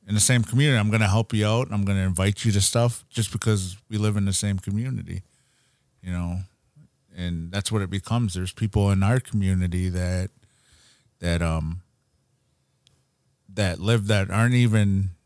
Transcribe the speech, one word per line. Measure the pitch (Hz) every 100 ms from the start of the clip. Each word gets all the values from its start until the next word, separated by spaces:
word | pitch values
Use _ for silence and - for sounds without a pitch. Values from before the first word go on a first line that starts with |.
| -
in | 110
the |
same | - 123 110
community. | 120 147 127
I'm | 104
gonna | 110 107
help | 101 113
you | 107 107
out. | 113 131
I'm | 104
gonna | 101 98 95
invite | 92 95 104 113
you |
to | 101
stuff | 98 120 120 117 -
just | - 107
because | 104 - 104 92 95 _
we | 107
live | 107 104
in |
the | 101
same | 95 104 98
community, | - 101 127 120 85 87 - _ _ _ _ _ _ _
you | 90
know, | 87 87 90 95 _ _ _ - _ _
and | - 87 85 82
that's | 98 -
what | 110
it | 95
becomes. | 98 - 117 117
There's | 90 90
people | - 110 104 101
in | 98
our | 98 123
community | - 107 95 92 90 90 92
that, | 90 90 90 95 _ _ _ _ _ _ _ _ _
that, | 85 85
um, | 85 80 78 87 - _ _ _ _ _ _ _ _ _ _ _ _ _ _ _ _
that | 98 101 87
live | 98 117 101
that | 107 95
aren't | 101 117 123
even | 120 110 101 98 95 -